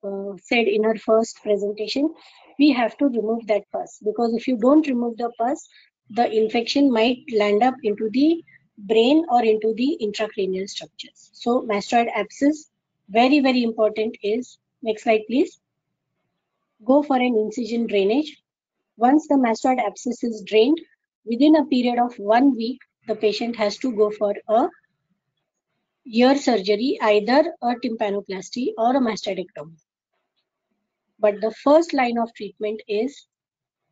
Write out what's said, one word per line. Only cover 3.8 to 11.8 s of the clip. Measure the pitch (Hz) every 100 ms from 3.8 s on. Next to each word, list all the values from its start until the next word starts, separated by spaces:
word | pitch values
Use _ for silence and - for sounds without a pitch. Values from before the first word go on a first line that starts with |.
| - - 208
because | 208 233 226
if | -
you | 247
don't | 240 302 302
remove | 240 240 220
the | 240 240
pus, | 226 311 - _ _ _ _
the | 220 240
infection | 214 220 240 233 277 285
might | 226 226 247 - 220
land | 208 208
up | 247 254
into | 220 208 220
the | 254 302 330 - _ _ -
brain | 196 220 233 302 339
or | 247
into | 233 214 214
the | 208 262 330
intracranial | 214 202 214 220 190 185 196
structures. | - - _ - _ _
So | _ 247 247
mastoid | 254 202